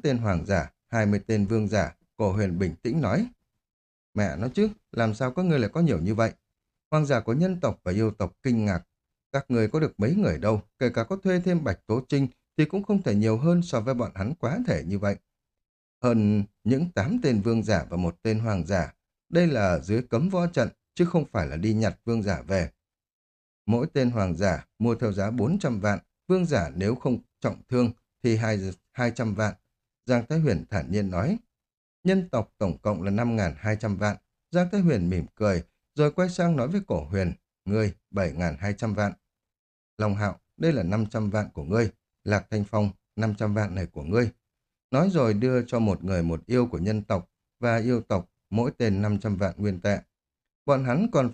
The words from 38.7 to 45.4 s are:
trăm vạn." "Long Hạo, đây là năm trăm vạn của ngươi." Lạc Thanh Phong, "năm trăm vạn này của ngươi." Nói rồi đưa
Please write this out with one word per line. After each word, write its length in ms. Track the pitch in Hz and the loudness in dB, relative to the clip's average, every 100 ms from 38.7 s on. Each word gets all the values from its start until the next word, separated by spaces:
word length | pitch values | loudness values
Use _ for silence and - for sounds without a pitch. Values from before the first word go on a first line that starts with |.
trăm 200 | 101 113 | -4 -2
vạn." 200 | 104 101 - _ _ _ _ _ _ _ - | 0 -2 -4 _ _ _ _ _ _ _ -4
"Long 180 | 107 101 | -2 0
Hạo, 240 | 104 - _ - | -2 -6 _ -4
đây 160 | 160 | 0
là 100 | 135 | 0
năm 220 | 87 107 107 | 0 -2 -2
trăm 240 | 117 107 | -2 -2
vạn 200 | 107 101 | -2 -4
của 100 | - | -6
ngươi." 280 | 73 110 113 - _ _ | -2 0 0 -4 _ _
Lạc 240 | 104 101 - | -2 -2 -2
Thanh 140 | 110 | -4
Phong, 280 | 101 107 101 - _ - | -2 0 0 -2 _ -4
"năm 200 | 110 104 | -2 -2
trăm 180 | 107 | -2
vạn 220 | 104 101 92 | -2 -2 -4
này 100 | 87 | -6
của 180 | - | -8
ngươi." 280 | 73 113 120 - _ _ _ _ - | -2 0 0 -4 _ _ _ _ -2
Nói 180 | 131 190 | 0 2
rồi 240 | 170 117 | 4 2
đưa 320 | 104 | 2